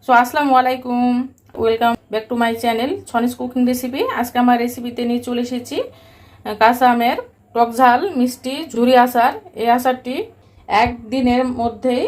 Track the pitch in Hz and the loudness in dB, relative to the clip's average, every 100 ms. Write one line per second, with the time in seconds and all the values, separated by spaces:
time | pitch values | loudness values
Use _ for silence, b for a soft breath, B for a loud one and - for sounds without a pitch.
0 | - 240 247 311 294 262 254 262 254 247 | 4 4 4 -2 2 2 2 -4 -4 -2
1 | 247 247 262 _ _ - 226 226 233 233 | 0 -2 -4 _ _ -4 -2 0 0 -2
2 | _ 214 220 240 233 226 240 226 262 392 | _ -8 -6 -2 -2 0 -2 -2 -4 -6
3 | - 233 240 - 247 254 247 247 254 269 | -4 -2 -2 -4 -6 0 0 0 -4 -4
4 | 494 480 247 247 247 240 240 247 240 240 | -4 -4 -4 0 2 2 0 -6 -10 -6
5 | 240 240 240 240 247 254 240 311 508 - | -2 -2 -4 -6 -4 -6 -6 -8 -8 -12
6 | - _ - - - 208 226 247 254 240 | -20 _ -20 -16 -12 2 2 4 2 4
7 | 240 320 494 _ _ 233 233 226 254 247 | 0 -2 -6 _ _ 0 0 4 4 4
8 | 381 285 254 - 254 277 320 226 240 254 | 0 0 -2 -2 -10 -8 -8 0 4 6
9 | 240 247 247 403 - - 226 247 262 254 | 4 4 0 -2 -14 -4 0 2 0 -4
10 | 247 277 453 - b b - 202 240 240 | -6 -8 -8 -14 b b -2 0 0 -2
11 | 220 262 247 247 254 247 233 226 254 247 | -6 -2 2 0 0 -2 -6 -4 -4 -2